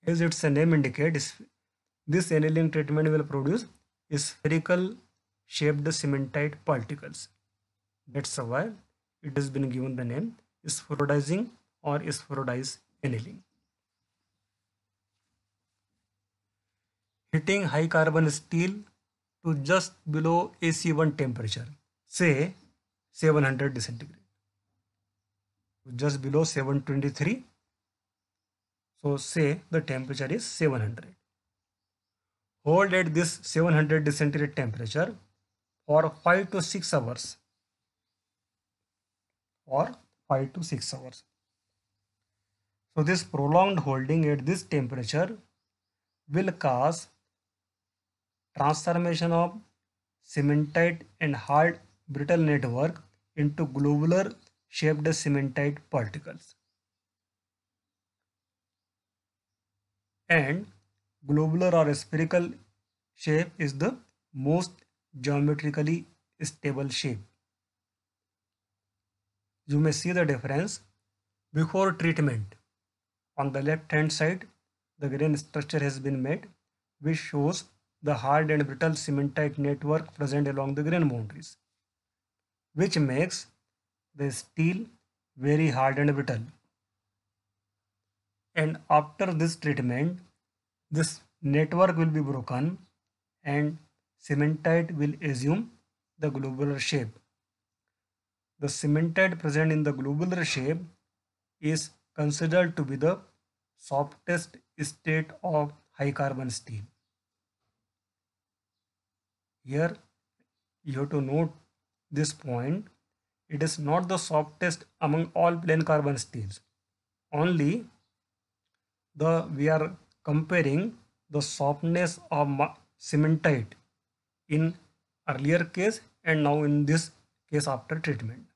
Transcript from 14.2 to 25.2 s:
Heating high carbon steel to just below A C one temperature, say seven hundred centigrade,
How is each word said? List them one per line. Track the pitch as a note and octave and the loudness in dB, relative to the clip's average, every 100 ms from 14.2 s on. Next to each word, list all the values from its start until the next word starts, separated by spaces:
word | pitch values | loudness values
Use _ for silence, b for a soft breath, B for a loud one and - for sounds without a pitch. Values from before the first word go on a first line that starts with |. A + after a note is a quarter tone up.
| _ _ _ _ _ _ _ _ _ _ _ _ _ _ _ _ _ _ _ _ _ _ _ _ _ _ _ _ _ _ _ | _ _ _ _ _ _ _ _ _ _ _ _ _ _ _ _ _ _ _ _ _ _ _ _ _ _ _ _ _ _ _
Heating | D#3+ D3+ G3 | -2 2 0
high | F3+ C#3+ E3 | 2 0 2
carbon | E3 D#3 D#3 D#3+ | 4 4 4 2
steel | D3 - E3 F3+ G#3 G#3 _ _ _ _ _ | 0 -2 0 0 -4 -12 _ _ _ _ _
to | E3+ D3+ | -4 -2
just | C#3 F#3 F3+ _ - | 2 2 2 _ -4
below | D3+ D#3+ E3+ F3+ - | 0 2 2 0 -2
A | E3+ | -2
C | E3 E3+ | 0 0
one | D3+ D#3+ | 2 2
temperature, | D3 C3+ A#2+ A2+ - A#2 - _ _ _ | 2 -4 -2 -6 -6 -10 -16 _ _ _
say | - F3 C3+ E3+ - _ _ _ _ _ | 2 4 4 0 -4 _ _ _ _ _
seven | - D#3+ D3+ | 0 4 4
hundred | C#3 C3 C#3 B2+ | 4 2 -2 -2
centigrade, | A2 A#2 C#3+ - _ _ _ _ _ _ _ _ _ _ | -8 -10 -14 -20 _ _ _ _ _ _ _ _ _ _